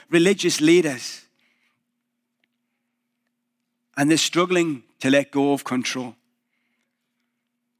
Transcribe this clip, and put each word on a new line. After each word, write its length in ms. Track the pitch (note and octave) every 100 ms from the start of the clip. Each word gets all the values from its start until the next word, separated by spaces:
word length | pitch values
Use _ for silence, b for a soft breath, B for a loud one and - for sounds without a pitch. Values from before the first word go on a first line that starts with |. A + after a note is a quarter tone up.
| B
religious 500 | E3+ F3+ G3 F3 -
leaders. 640 | D3+ F3 D#3 A#2+ - - _ _ _ _ _ _ _ _ _ _ _ _ _ _ _ _ _ _ _ _ _ _ _ _ _ _ _ -
And 140 | C#3+
they're 80 | D#3+
struggling 640 | - E3 F3+ F3+ E3 C3 - -
to 100 | C3
let 200 | C#3 C3+
go 220 | C#3+ C#3+
of 120 | C#3
control. 520 | - B2+ A2+ C3 B2 - _ _ _ _ _ _ _ _ _ _ _ _ _ _ _ _